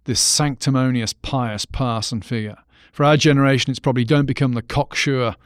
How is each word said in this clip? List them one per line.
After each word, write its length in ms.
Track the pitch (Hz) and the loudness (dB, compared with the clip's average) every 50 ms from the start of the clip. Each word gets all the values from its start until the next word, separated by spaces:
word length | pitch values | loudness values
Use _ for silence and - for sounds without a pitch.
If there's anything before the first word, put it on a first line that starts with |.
| _ | _
this 140 | - 117 - | -4 -2 0
sanctimonious, 960 | - - - - 151 147 131 - - 143 135 131 127 131 123 120 113 107 - | 0 0 2 2 0 0 -2 -2 -2 0 2 2 2 2 0 0 -2 -4 -6
pious 520 | - - - - 131 123 113 107 104 - | -10 -8 -6 -4 -4 -2 -4 -4 -6 -8
parson 560 | - - - 135 120 113 113 107 - 120 110 | -8 -6 -4 -2 -2 -2 -4 -4 -4 -6 -6
figure." 360 | - - 127 113 107 104 101 - _ _ _ _ _ _ | -6 -6 -6 -6 -6 -6 -10 -14 _ _ _ _ _ _
For 120 | _ - 143 | _ 0 4
our 100 | 147 156 | 4 4
generation, 540 | - - 151 139 139 139 135 135 123 - - | 4 4 4 4 4 4 4 2 2 0 -2
it's 80 | 127 - | -4 -2
probably 260 | - 143 127 127 120 | -2 -2 0 0 0
don't 200 | 113 151 143 143 | 2 2 2 2
become 280 | 135 127 - 143 131 120 | 0 0 0 0 0 0
the 100 | 117 107 | -2 -4
cocksure, 720 | - - 143 143 - - - - 143 135 127 123 113 101 - _ | -4 -2 -2 -2 -2 -4 -4 -2 0 0 0 0 -2 -4 -6 _